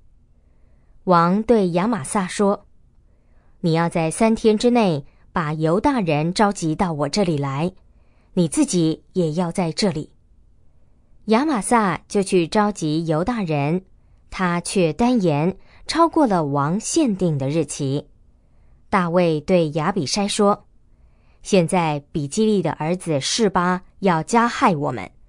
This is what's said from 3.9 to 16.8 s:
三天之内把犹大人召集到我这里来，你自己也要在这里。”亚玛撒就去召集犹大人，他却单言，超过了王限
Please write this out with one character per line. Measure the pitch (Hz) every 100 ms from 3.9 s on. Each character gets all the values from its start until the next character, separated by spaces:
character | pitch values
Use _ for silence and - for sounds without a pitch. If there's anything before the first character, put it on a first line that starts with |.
| 170 160
三 | - 226 220
天 | 226 214
之 | 247
内 | 240 202 147 - _ _
把 | 185 151
犹 | 156 160 185
大 | 285 262
人 | 165 147 165
召 | 180 202
集 | 208 160 160
到 | 185
我 | 151 143
这 | 208
里 | 180 147
来， | 139 135 175 - _ _ _ _ _
你 | 185 165
自 | - 285
己 | 180 160 - _
也 | 185 165
要 | 156 170
在 | 180 165
这 | - 196
里。” | 143 - _ _ _ - _ - - - _ _ - -
亚 | 220
玛 | 311 240
撒 | - 233 196 160 -
就 | 202
去 | 190 185 160
召 | 214 208
集 | 202 156 156 165
犹 | 156
大 | 190 240
人， | 175 147 143 180 - - _ _ -
他 | - 180 175
却 | - 202 165
单 | 151 240 254
言， | 175 143 170 - - - -
超 | 311 330
过 | 330 262
了 | 185
王 | 147 139 143
限 | 196